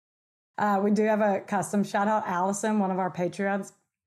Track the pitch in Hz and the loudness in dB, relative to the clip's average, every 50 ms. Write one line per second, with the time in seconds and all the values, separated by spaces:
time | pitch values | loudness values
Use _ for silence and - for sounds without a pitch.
0 | _ _ _ _ _ _ _ _ _ _ _ - 208 208 202 190 202 208 208 208 | _ _ _ _ _ _ _ _ _ _ _ -2 0 2 2 2 2 2 2 2
1 | 214 220 214 208 220 208 196 185 - - 208 190 175 - - 208 196 196 - 208 | 2 2 2 2 2 2 2 0 -2 -2 -2 -2 -2 0 0 0 0 0 0 0
2 | 202 214 214 214 - - 180 175 180 196 208 - - 220 214 214 196 185 190 180 | 0 2 0 0 0 -2 -2 0 0 0 -2 -2 -2 0 0 0 0 0 0 0
3 | 190 180 180 - 180 175 165 - 196 196 196 196 196 - _ _ _ _ _ _ | -2 -2 -2 -2 -4 -4 -2 -2 -2 -2 -2 -2 -4 -8 _ _ _ _ _ _
4 | _ | _